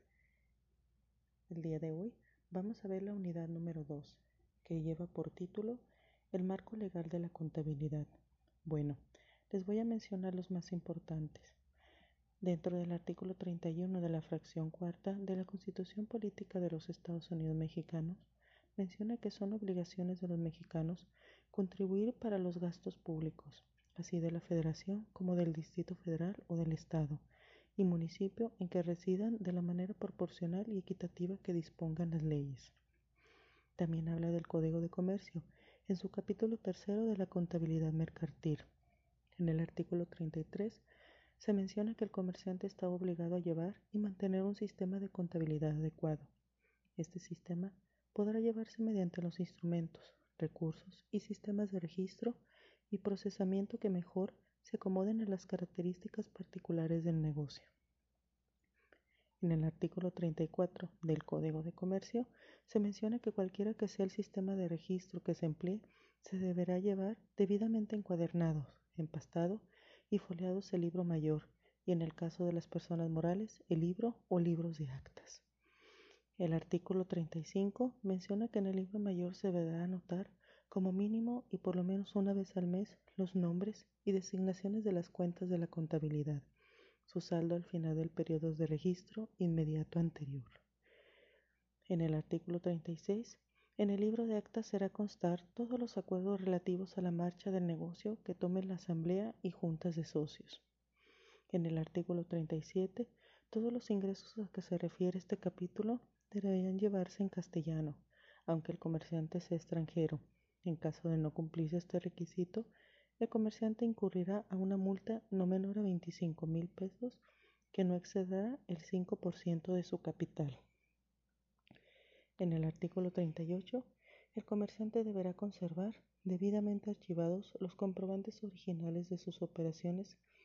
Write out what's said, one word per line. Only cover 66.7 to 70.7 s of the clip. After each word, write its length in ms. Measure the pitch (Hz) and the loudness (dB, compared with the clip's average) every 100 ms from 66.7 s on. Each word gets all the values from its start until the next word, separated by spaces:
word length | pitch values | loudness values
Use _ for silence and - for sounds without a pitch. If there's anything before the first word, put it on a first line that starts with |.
| 180 | 4
llevar 380 | 202 196 190 226 - - | 2 2 0 -4 -4 2
debidamente 580 | 196 202 220 226 208 214 | 4 4 4 2 0 -2
encuadernado, 720 | 196 175 165 175 165 156 135 - _ - | 0 2 2 4 4 2 -2 -10 _ -6
empastado 640 | 156 151 - 170 170 214 - _ - - - | -4 -4 -4 0 2 0 -8 _ -20 -20 0
y 80 | 202 | 0
foliados 560 | - 170 185 190 - | 0 -4 -2 -2 0